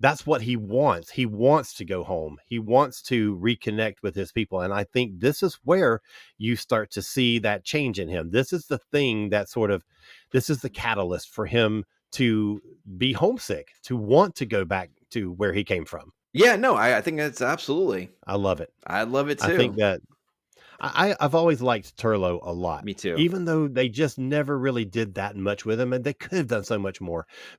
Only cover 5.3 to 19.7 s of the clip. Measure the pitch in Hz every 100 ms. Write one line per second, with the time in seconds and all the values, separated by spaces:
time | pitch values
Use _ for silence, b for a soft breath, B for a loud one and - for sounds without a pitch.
5.3 | 147 190 - - 180 156 113 b b b
6.3 | b 110 117 - 117 104 - 92 - 123
7.3 | 117 107 104 - 156 139 98 85 87 82
8.3 | 101 135 180 - 135 _ 147 139 110 104
9.3 | 104 98 - 107 98 - b b b b
10.3 | 131 - 143 - - 117 107 90 90 -
11.3 | - 101 120 110 107 101 _ _ - 127
12.3 | 110 104 104 - - - 92 127 113 180
13.3 | 247 - 90 73 _ - 123 104 135 196
14.3 | - 120 104 90 95 87 _ _ 120 98
15.3 | 90 101 92 101 95 80 85 85 _ _
16.3 | 127 226 208 254 151 113 117 202 156 151
17.3 | 123 120 156 - 147 185 98 90 _ -
18.3 | 98 98 90 85 _ - 92 113 131 143
19.3 | 143 - 117 120